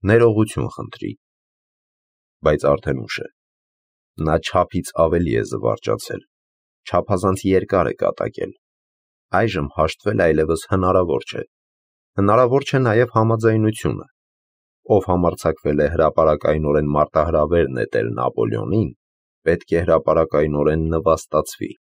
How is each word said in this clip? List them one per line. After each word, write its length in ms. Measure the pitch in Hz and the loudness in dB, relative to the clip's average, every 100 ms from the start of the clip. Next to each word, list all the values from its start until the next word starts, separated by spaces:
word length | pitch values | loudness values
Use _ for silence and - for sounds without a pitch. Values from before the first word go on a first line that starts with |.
ներողություն 640 | 95 117 117 107 107 - 117 | 4 4 4 4 0 -2 -6
խնդրի։ 440 | - 110 - - 110 _ _ _ _ _ _ _ _ _ _ _ _ | -8 -14 -10 -12 -12 _ _ _ _ _ _ _ _ _ _ _ _
Բայց 260 | 76 76 73 | 0 0 2
արդեն 320 | 71 - 67 | 0 -2 -6
ուշ 160 | 57 - | -6 -12
է։ 120 | - _ _ _ _ _ _ _ _ - | -12 _ _ _ _ _ _ _ _ -6
Նա 160 | 80 80 | -2 -2
չափից 540 | - 90 87 92 87 | 0 0 0 -2 -8
ավելի 400 | - 82 85 87 | 0 2 2 0
է 80 | 57 | -2
զվարճացել, 800 | 50 52 57 55 58 55 - 50 _ _ _ _ _ _ - | -2 -4 -4 -4 -4 -6 -6 -12 _ _ _ _ _ _ -4
չափազանց 540 | 87 - 98 98 95 | -4 -2 -2 0 -2
երկար 460 | 98 95 - 92 73 | 2 0 2 0 0
է 60 | |
կատակել։ 580 | - 50 - - - 50 - _ _ _ _ _ _ _ | -2 -4 -2 -6 -6 -10 -12 _ _ _ _ _ _ _
Այժմ 360 | 90 110 92 71 | -2 0 -2 -6
հաշտվել 500 | - 78 - - 107 | -2 -2 -2 -4 0
այլևս 440 | 85 78 80 82 - | 2 2 2 -2 -2
հնարավոր 580 | 95 92 92 87 65 | -2 2 2 2 -2
չէ։ 180 | - - - _ _ _ _ _ _ - | -4 -12 -12 _ _ _ _ _ _ -2
Հնարավոր 460 | 101 110 127 135 | 2 4 4 2
չէ 180 | 127 139 | 0 0
նաև 280 | 123 110 120 | 2 2 2
համաձայնությունը։ 920 | 113 113 113 110 110 107 107 78 55 - _ _ _ _ _ _ _ - | 2 2 2 2 2 0 0 -4 -6 -10 _ _ _ _ _ _ _ 2
Ով 220 | 107 - | 2 2
համարձակվել 720 | 90 87 80 85 78 - 73 | 2 2 0 -4 -4 -2 0
է 80 | 73 | 0
հրապարակայնորեն 1040 | 82 78 76 78 76 - 78 76 76 76 | 2 0 4 2 2 0 0 2 0 0
մարտահրավեր 760 | 73 76 82 78 82 76 85 71 | 0 0 0 0 0 2 2 0
նետել 420 | 64 55 57 57 | -2 -4 -2 -4
Նապոլեոնին, 800 | 57 64 - 57 55 53 101 90 - _ _ _ _ - | -4 -6 -2 -4 -4 -2 -2 -2 -6 _ _ _ _ -2
պետք 280 | 85 - | -2 0
է 80 | 82 | -2
հրապարակայնորեն 1000 | 85 80 80 80 80 73 76 73 73 78 80 | 2 0 2 0 0 0 0 0 0 0 -2
նվաստացվի։ 880 | 80 80 80 - 76 - - - - | -2 0 -2 0 -4 -4 -8 -12 -14